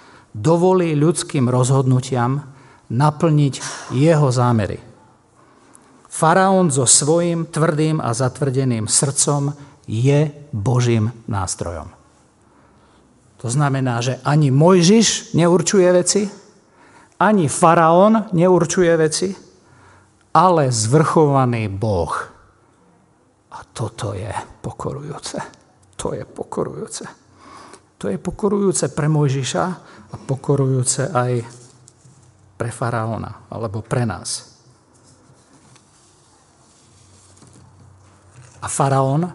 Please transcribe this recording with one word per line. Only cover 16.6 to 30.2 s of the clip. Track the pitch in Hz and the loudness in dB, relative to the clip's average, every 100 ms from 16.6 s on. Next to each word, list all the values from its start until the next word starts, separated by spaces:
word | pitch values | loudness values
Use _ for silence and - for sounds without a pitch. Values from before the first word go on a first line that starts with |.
| _ _ _ - _ - | _ _ _ -20 _ 0
ani | 196 208 147 | 2 4 2
faraón | - 165 170 160 175 208 220 - 165 | 4 4 6 6 6 6 4 0 2
neurčuje | 185 175 165 190 170 165 | 4 4 2 2 2 2
veci, | 156 - 190 - - _ _ _ - _ _ _ _ 156 | 0 -2 -6 -8 -18 _ _ _ -20 _ _ _ _ 2
ale | 185 165 131 | 4 4 2
zvrchovaný | 113 110 151 151 170 147 135 127 117 104 | -2 2 2 4 2 4 2 0 -2 -6
Boh. | 98 110 92 80 - - - _ _ _ _ _ _ _ _ _ _ _ | -4 -2 -2 -2 -6 -10 -18 _ _ _ _ _ _ _ _ _ _ _
A | - - | -20 -16
toto | - 110 - 104 | -10 -10 -8 -8
je | 101 104 - - - | -8 -8 -10 -12 -14
pokorujúce. | - - - 135 151 - - - - - _ _ _ - | -14 -10 -10 -10 -12 -14 -12 -12 -12 -18 _ _ _ -10
To | - | -8
je | - - | -8 -12
pokorujúce. | - - - - - 214 - - - _ _ - - - - _ _ | -14 -10 -6 -8 -8 -14 -14 -16 -20 _ _ -20 -20 -20 -20 _ _
To | 202 | -8
je | 190 | -6
pokorujúce | 180 - 202 202 196 - 151 | -8 -4 -2 0 0 0 -4
pre | - 151 | -2 0
Mojžiša | 151 143 135 123 180 175 160 - - - | 2 0 -2 -4 -4 -4 -6 -16 -20 -20
a | |
pokorujúce | - | -14